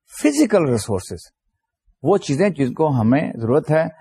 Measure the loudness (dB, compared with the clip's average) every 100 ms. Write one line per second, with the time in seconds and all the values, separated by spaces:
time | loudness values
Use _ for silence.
0 | _ -4 -2 2 2 2 2 0 -2 -6
1 | -6 -14 -16 _ _ _ _ _ _ _
2 | 0 0 0 0 0 0 -2 0 0 2
3 | 2 2 0 -6 0 0 2 0 -2 -8